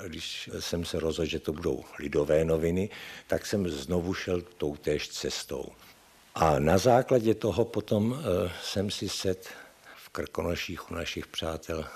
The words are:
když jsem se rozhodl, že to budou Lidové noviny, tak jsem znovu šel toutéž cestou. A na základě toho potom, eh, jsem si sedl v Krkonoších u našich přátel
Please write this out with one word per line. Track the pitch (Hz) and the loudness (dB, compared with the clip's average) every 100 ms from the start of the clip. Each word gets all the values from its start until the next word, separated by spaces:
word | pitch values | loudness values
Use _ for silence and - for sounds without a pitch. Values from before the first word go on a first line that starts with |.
| 95 | -10
když | 78 - - - - | -10 -8 -10 -8 -8
jsem | - 85 | -4 -4
se | 82 85 | -2 -2
rozhodl, | 80 78 78 | -2 0 -2
že | 78 | -2
to | - | -4
budou | 78 85 65 - - | -2 -2 -2 -6 -10
Lidové | 71 76 73 78 | -2 2 4 4
noviny, | 80 82 82 90 101 - - - - | 4 4 2 2 -2 -6 -14 -14 -4
tak | 82 - | -4 0
jsem | 104 90 | -2 0
znovu | 73 69 90 87 | -4 -2 0 0
šel | 92 - 87 87 - | -2 -2 -2 -4 -6
toutéž | 76 73 - 76 - | -6 -4 -2 -2 -4
cestou. | - 69 - - 67 - - - - - - - | -6 -6 -6 -6 -8 -8 -14 -20 -20 -20 -20 -8
A | - 80 69 | 2 6 6
na | 76 92 | 6 6
základě | 123 123 - 131 110 | 8 6 6 4 4
toho | 107 113 90 | 2 2 2
potom, | 113 107 - 107 110 139 | 0 0 0 2 2 0
eh, | 127 90 90 87 | 0 2 0 -4
jsem | - 101 98 | -4 -2 -2
si | - 98 | -2 -4
sedl | - 95 92 - - - - - - | -2 -2 -2 -6 -16 -20 -20 -20 -20
v | - | -12
Krkonoších | - 73 - 87 85 - 85 - | -8 -6 -2 -2 -2 -4 -8 -8
u | |
našich | 85 82 85 - | -6 -6 -6 -8
přátel | - 80 80 - 80 76 | -6 -6 -6 -6 -6 -6